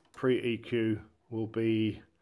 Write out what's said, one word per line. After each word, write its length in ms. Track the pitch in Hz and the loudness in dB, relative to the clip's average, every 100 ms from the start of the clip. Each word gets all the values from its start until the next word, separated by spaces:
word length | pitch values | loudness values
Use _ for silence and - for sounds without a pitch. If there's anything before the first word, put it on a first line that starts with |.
| _ | _
pre 240 | - 131 123 | -2 2 2
E 180 | 120 113 | 0 -4
Q 420 | - 117 113 110 - _ - | -2 0 2 0 -6 _ -10
will 200 | 113 107 | -6 -4
be 520 | 113 113 110 110 - - _ | 0 2 2 0 -2 -12 _